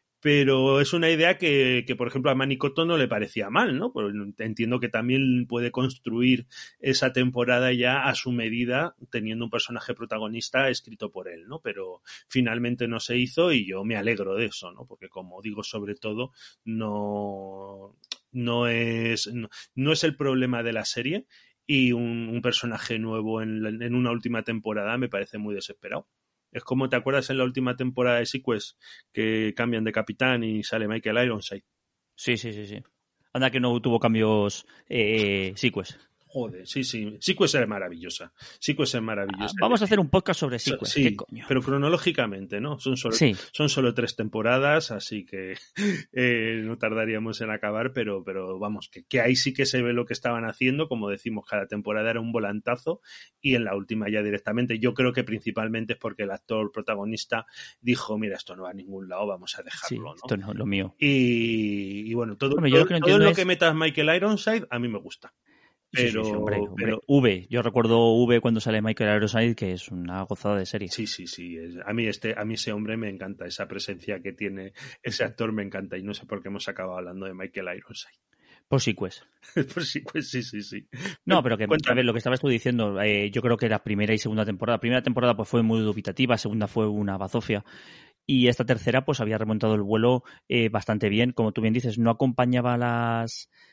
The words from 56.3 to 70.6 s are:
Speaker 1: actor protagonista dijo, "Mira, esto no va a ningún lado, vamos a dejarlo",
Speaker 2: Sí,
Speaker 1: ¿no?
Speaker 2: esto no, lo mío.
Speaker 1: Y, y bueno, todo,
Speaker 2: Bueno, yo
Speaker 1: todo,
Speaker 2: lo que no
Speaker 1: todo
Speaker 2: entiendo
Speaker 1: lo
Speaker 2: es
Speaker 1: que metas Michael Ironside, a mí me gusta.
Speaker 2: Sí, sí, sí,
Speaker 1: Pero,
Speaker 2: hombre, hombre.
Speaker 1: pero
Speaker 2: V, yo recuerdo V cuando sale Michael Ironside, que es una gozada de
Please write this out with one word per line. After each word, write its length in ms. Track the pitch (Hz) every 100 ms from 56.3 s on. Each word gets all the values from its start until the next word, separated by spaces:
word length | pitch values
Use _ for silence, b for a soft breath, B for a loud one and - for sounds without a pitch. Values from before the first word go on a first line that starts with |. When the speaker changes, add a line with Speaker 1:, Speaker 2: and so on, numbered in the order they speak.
Speaker 1:
actor 420 | 95 - 110 107
protagonista 720 | 110 104 104 101 110 - 113 - B B B
dijo, 340 | 120 120 - 107
"Mira, 200 | 107 92
esto 200 | - 92
no 60 |
va 80 | 92
a 40 |
ningún 320 | 98 92 95 95
lado, 200 | 90 104
vamos 320 | 92 92 -
a 40 |
dejarlo", 360 | - - - 117
Speaker 2:
Sí, 0 |
Speaker 1:
¿no? 160 | 78
Speaker 2:
esto 220 | 80 123 101
no, 160 | 98
lo 100 | 101
mío. 300 | 104 98 95 -
Speaker 1:
Y, 1120 | 147 139 123 117 117 113 107 101 98 101 110
y 40 |
bueno, 240 | 117 117 104
todo, 140 | 135
Speaker 2:
Bueno, 160 | 151 151
yo 80 | 127
Speaker 1:
todo, 40 |
Speaker 2:
lo 20 | -
que 80 |
no 40 | 165
Speaker 1:
todo 100 | 175
Speaker 2:
entiendo 140 | 202 208
Speaker 1:
lo 40 |
Speaker 2:
es 40 | 190
Speaker 1:
que 80 |
metas 300 | 185 180 170
Michael 420 | 156 160 147 151 175
Ironside, 500 | 202 202 - 226 -
a 80 | 120
mí 100 | 120
me 100 | 104
gusta. 360 | - - - _ b b b b _
Speaker 2:
Sí, 140 | 127 120
sí, 0 |
sí, 60 |
Speaker 1:
Pero, 240 | 110 110 107
Speaker 2:
hombre, 180 | 107 104
hombre. 280 | 104 95
Speaker 1:
pero 160 | 104 - -
Speaker 2:
V, 400 | 139 123 92 92
yo 100 | 117
recuerdo 540 | 117 120 113 117 117
V 260 | 113 120 120
cuando 200 | 117 113
sale 200 | 113 107
Michael 340 | 110 110 107
Ironside, 400 | 104 104 113 117
que 180 | 113 98
es 160 | 90 -
una 320 | 90 87 95
gozada 340 | 92 98 104
de 80 | 101